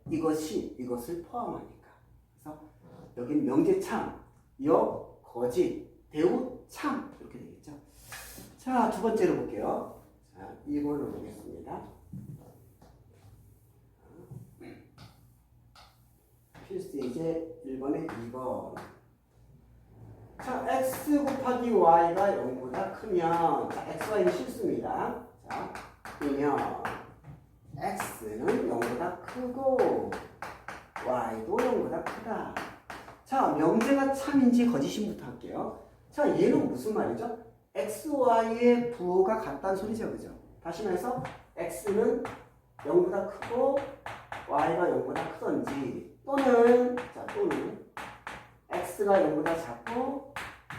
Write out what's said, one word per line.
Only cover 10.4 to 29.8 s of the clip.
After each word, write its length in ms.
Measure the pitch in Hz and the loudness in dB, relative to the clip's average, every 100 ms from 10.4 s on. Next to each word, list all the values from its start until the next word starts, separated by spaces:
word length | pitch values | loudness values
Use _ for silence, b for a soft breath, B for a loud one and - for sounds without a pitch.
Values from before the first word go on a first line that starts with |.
| - - 147 | -18 -14 -6
이 160 | 147 | -2
번을 300 | 147 147 - | -2 -2 -4
보겠습니다. 720 | - - - - - - - - - - - - - - - - _ - - - - - - - - _ _ _ _ - - - - - - - - - - - - - _ _ _ _ - - _ _ _ _ _ _ - - | -8 -12 -14 -16 -14 -12 -12 -14 -20 -16 -16 -14 -16 -18 -20 -20 _ -20 -20 -20 -20 -20 -20 -20 -20 _ _ _ _ -20 -20 -18 -18 -20 -20 -20 -20 -20 -20 -20 -20 -20 _ _ _ _ -20 -20 _ _ _ _ _ _ -20 -10
필수 300 | 190 - 139 | -10 -8 -6
예제 640 | 123 160 165 160 - - | -4 -2 -2 -2 -6 -10
일 160 | 135 131 | -10 -4
번에 200 | 139 151 156 | -2 -2 -4
이 260 | 113 117 | -8 -10
번. 440 | 131 131 123 - - - - _ _ _ _ - - - - - - - - - - | -6 -6 -6 -8 -12 -16 -20 _ _ _ _ -20 -20 -20 -20 -20 -20 -20 -20 -20 -14
자, 240 | 262 254 247 | -8 -4 0
X 540 | 262 262 - 302 285 | 0 0 -2 2 2
곱하기 480 | 277 - 254 247 233 | 2 0 0 0 4
Y가 640 | 202 165 170 170 185 202 - | 6 10 10 8 4 4 4
영보다 540 | 123 131 127 127 - | -2 -4 -6 -4 -4
크면, 760 | - 110 175 165 170 147 - - | -6 -2 2 2 4 2 2 -2
자, 160 | - 156 | -6 -8
엑스 220 | 156 - | -6 0
와이는 200 | 214 180 | 2 4
실수입니다. 920 | - - - - - - - 240 - - - - | 2 -4 -4 -2 -2 -2 -2 -4 -6 -12 -18 -10
자, 260 | - 160 - - - - - | -8 -8 -10 -16 -18 -16 -4
이면 600 | 143 139 143 - - - - - - - - - - _ - 135 | -2 2 2 2 0 -4 -6 -8 -14 -20 -20 -20 -20 _ -18 -8
X는 880 | 196 202 - - 107 107 160 247 - | -6 -4 -6 -8 -10 -2 0 2 0
영보다 480 | - 233 233 - - | -2 -2 -2 -4 -6
크고 920 | - 254 247 254 269 254 | -10 -8 -6 -2 2 4